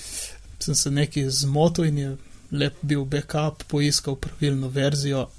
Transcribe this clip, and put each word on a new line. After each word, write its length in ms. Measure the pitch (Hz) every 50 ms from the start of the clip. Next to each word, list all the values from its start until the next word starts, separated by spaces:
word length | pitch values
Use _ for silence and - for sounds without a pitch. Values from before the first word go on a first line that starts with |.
| - - - - - - - - - - - -
Sem 180 | - - 147
se 160 | - - 143
nekaj 380 | 139 143 - - - 147 139 131
zmotil 540 | 131 135 143 139 135 147 156 170 170 - 170
in 120 | 160 147 143
je 180 | 139 139 135 - - - - - - -
lep 240 | - 147 139 143 143 -
bil 260 | - 143 147 143 139
backup, 580 | 135 143 143 143 - - 156 151 156 147 - -
poiskal 520 | - - 147 147 147 147 - - - 139
pravilno 520 | 135 - - - - 151 143 139 135 135 131
verzijo 580 | 131 139 135 143 147 143 139 143 139 135 123 - -